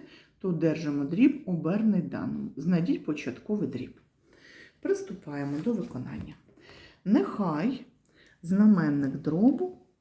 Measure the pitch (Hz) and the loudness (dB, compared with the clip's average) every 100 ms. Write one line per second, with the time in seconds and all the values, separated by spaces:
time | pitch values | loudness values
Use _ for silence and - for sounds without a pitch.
0 | - - _ _ 190 160 160 156 151 143 | -8 -20 _ _ -4 0 0 0 -2 -2
1 | 143 175 277 - - 165 160 214 220 180 | -2 4 4 4 -4 -2 0 2 2 2
2 | 143 - - 73 69 - 160 170 180 330 | 0 -6 -6 -6 -8 -6 0 2 2 -2
3 | - 151 - - - 208 135 131 - - | -2 -6 -6 -10 -6 -4 -2 -6 -10 -14
4 | _ _ _ - - - - _ - 202 | _ _ _ -20 -20 -20 -20 _ -4 -4
5 | - 180 151 143 143 147 220 214 123 127 | -4 -12 -10 -6 -4 -2 -2 -2 -4 -8
6 | 131 143 - - _ _ - - - _ | -8 -10 -12 -14 _ _ -20 -20 -20 _
7 | 180 277 392 - 180 151 226 254 - _ | 2 2 2 -2 -2 0 -2 -4 -12 _
8 | _ _ _ _ 170 190 214 185 151 143 | _ _ _ _ -2 6 6 8 4 2
9 | 135 139 151 160 247 - 370 - _ _ | 0 -2 -2 4 4 4 -4 -6 _ _